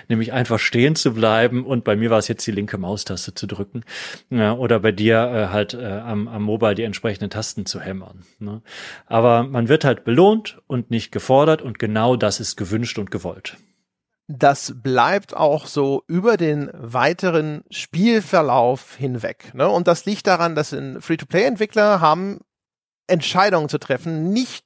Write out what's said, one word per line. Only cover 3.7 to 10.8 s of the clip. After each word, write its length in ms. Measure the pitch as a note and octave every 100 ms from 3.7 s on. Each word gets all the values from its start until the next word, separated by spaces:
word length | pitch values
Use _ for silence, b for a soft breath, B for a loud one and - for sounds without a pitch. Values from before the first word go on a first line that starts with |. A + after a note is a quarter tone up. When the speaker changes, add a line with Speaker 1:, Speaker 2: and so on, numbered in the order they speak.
| A#2 B B B B -
Speaker 1:
ja, 220 | B2 G#2+
oder 280 | A#2+ A#2+ A2+
bei 100 | A2
dir, 280 | F#2+ A2 A2+
äh, 280 | B2 A#2+ G2
halt, 200 | G#2 G2+
äh, 120 | B2 A2+
am, 420 | G2 A#3 G#2 A2+
am 160 | A2+
Mobile 320 | G#2 G#2+ A2 G2+
die 80 |
entsprechenden 460 | A2 G2 A2+ G2 G2+
Tasten 360 | G#2+ G#2+ - F#2+
zu 140 | F#2
hämmern, 460 | F#2+ F#2+ F#2 F#2 F2 -
ne? 220 | G#2 A2 B B B B -
Aber 380 | A#2 A#2+ A#2
man 260 | C3+ C3 A#2
wird 160 | D#3 C#3+
halt 180 | A#2
belohnt 580 | - B2 G3 A3 - - -
und 240 | B2+